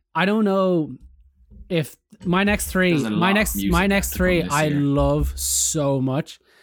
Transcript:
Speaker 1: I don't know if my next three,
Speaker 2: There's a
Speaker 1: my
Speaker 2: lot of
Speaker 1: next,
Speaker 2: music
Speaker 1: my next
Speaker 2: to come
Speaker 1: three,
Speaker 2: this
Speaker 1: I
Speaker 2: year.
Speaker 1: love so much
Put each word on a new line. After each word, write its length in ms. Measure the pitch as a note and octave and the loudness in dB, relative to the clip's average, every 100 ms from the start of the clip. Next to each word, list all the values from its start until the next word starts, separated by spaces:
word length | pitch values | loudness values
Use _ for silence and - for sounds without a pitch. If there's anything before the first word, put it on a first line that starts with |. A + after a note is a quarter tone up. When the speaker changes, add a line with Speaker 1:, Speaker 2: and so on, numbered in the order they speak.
| _ | _
Speaker 1:
I 120 | D#3+ F#3+ | -2 0
don't 200 | A3 G#3 | 2 2
know 500 | G3 F#3+ E3+ C#3 B2+ - - _ _ _ - - | 2 2 0 -2 -10 -20 -20 _ _ _ -20 -4
if 260 | E3+ C3+ - _ - | -4 -4 -10 _ -10
my 200 | F#3 F3+ | -2 0
next 240 | G3+ G#3 - | 2 0 -2
three, 240 | F#3 F3+ | 0 2
Speaker 2:
There's 120 | D#3 A2 | 2 0
a 40 | |
Speaker 1:
my 80 | G#2 | 0
Speaker 2:
lot 120 | F3+ | 2
of 60 | G#3 | 2
Speaker 1:
next, 200 | G#3+ G3+ | 0 -2
Speaker 2:
music 160 | G3 | 0
Speaker 1:
my 160 | F3 G3 | 2 2
next 220 | G3 - | 0 -2
Speaker 2:
to 20 | |
come 40 | - | -2
Speaker 1:
three, 240 | F3+ F3 | 0 0
Speaker 2:
this 100 | - | 0
Speaker 1:
I 120 | D3 D#3 | 0 0
Speaker 2:
year. 140 | C#3+ | 0
Speaker 1:
love 540 | C#3+ C#3+ C#3+ D3 C#3 - | 0 2 2 2 -2 -4
so 600 | - - - D#3 C#3 C3+ | -4 -2 -2 -2 0 0
much 400 | C3 C3+ - - _ _ | -2 -2 -6 -14 _ _